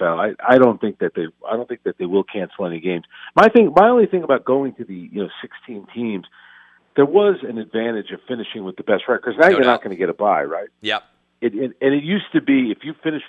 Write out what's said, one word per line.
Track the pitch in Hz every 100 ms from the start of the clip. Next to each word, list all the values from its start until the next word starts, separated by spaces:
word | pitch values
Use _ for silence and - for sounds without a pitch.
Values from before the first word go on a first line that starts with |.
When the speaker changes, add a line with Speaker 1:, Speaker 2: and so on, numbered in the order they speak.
Speaker 1:
L, | 87 82
I, | 104 - 107
I | 131
don't | 123 104
think | 107 -
that | 104
they, | - 82 - -
I |
don't | 113 123
think | 120
that | 92 -
they | 90
will | 98
cancel | 95 104 90 - 92
any | 82
games. | 87 85 - - - -
My | 220
thing, | 233 196
my | 165 214
only | 247 208
thing | 185
about | 156 127
going | - 135 135
to | -
the, | 110
you | 92 80 92
know, | 90 -
sixteen | - - - 107 95
teams, | 117 117 98 - _ _ - _ _ _ -
there | 139
was | 180 208 180 117
an | 113
advantage | 107 113 117 110 98
of | 98 -
finishing | 123 104 117
with | 95 92
the |
best | - 98 -
record, | 117
'cause | 127 107
now | 170
Speaker 2:
No |
Speaker 1:
you're | 170
not | 123
Speaker 2:
doubt. | 117
Speaker 1:
gonna | 104 87
get | 90
a |
bye, | - 104 85
right? | 71 85 104 _
Speaker 2:
Yep. | 107 107 - _ _ _
Speaker 1:
It, | 120
it, | 104 127 -
and | 135
it | 143
used | 151 202 -
to | 160
be | 147 135 123
if | 101
you | 147 151
finish | 160 151